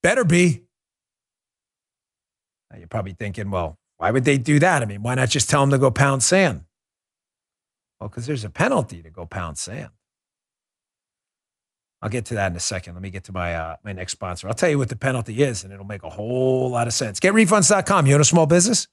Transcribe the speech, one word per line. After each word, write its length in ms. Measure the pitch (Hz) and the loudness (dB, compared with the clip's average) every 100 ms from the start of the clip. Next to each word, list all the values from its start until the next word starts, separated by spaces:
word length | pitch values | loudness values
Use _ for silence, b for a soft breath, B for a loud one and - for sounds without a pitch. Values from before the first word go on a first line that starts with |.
Better 240 | 170 247 | 2 2
be. 380 | 208 175 180 120 _ _ _ _ _ _ _ _ _ _ _ _ _ _ _ _ _ _ _ _ _ | 2 4 4 2 _ _ _ _ _ _ _ _ _ _ _ _ _ _ _ _ _ _ _ _ _
Now 80 | - | -20
you're 80 | 87 | -12
probably 280 | 113 95 | -8 -8
thinking, 360 | 92 104 95 101 | -8 -10 -8 -6
"Well, 280 | 95 82 - _ _ | -6 -6 -10 _ _
why 160 | 85 | -2
would 120 | 123 | 0
they 140 | 127 139 | 2 0
do 220 | 120 147 | 2 4
that? 200 | 170 160 | 4 2
I 60 | 113 | -2
mean, 160 | 101 | -6
why 140 | 110 131 | -4 -2
not 120 | 127 | 0
just 220 | 143 - | 0 0
tell 100 | 151 | 2
them 100 | 139 | 4
to 80 | 139 | 4
go 120 | 135 | 2
pound 320 | 117 143 135 | 4 2 2
sand?" 420 | - 185 185 92 - _ _ _ _ _ _ _ _ _ _ _ _ _ | 2 4 4 0 -12 _ _ _ _ _ _ _ _ _ _ _ _ _
Well, 80 | 107 | -12
'cause 180 | - 120 | -10 -8
there's 180 | 147 | -6
a 60 | 107 | -8
penalty 520 | - 208 269 120 87 | -2 0 0 -2 -8
to 80 | 80 | -18
go 160 | 80 85 | -18 -12
pound 320 | - 87 73 | -8 -8 -8
sand. 320 | - 101 - _ _ _ _ _ _ _ _ _ _ _ _ _ _ _ _ _ _ _ _ _ | -10 -12 -14 _ _ _ _ _ _ _ _ _ _ _ _ _ _ _ _ _ _ _ _ _
I'll 100 | 110 | -6
get 140 | 120 104 | -6 -6
to 80 | |
that 180 | 110 98 | -4 -4
in 40 | 85 | -4
a 40 | |
second. 340 | - 95 87 | -6 -8 -10
Let 80 | 87 | -14
me 80 | 95 | -12
get 140 | 92 | -14
to 80 | - | -12
my, 220 | 92 87 | -6 -4
uh, 220 | 85 80 82 | -4 -8 -10
my 80 | 104 | -12
next 200 | 95 92 | -12 -10
sponsor. 360 | - 95 87 95 | -10 -8 -10 -8
I'll 60 | |
tell 160 | 117 180 | -2 0
you 80 | 143 | 0
what 100 | 123 | -2
the 80 | 113 | -4
penalty 460 | 139 127 113 110 | -4 -4 -6 -2
is, 200 | 143 117 | -2 -2
and 100 | 98 | -12
it'll 120 | 98 | -16
make 180 | 98 101 | -14 -12
a 60 | 82 | -12
whole 600 | - 107 127 131 131 131 | -12 -6 -2 0 0 0
lot 180 | 120 120 | -2 -2
of 40 | |
sense. 280 | 110 117 101 | -2 -4 0
Get 140 | 175 | 2
refunds 340 | 214 208 208 180 | 4 6 4 4
dot 180 | 196 190 | 2 4
com. 200 | 196 139 | 4 6
You 80 | |
own 60 | 143 | 6
a 40 | |
small 220 | 151 170 156 | 6 6 6
business? 400 | 175 180 240 - | 4 4 0 -4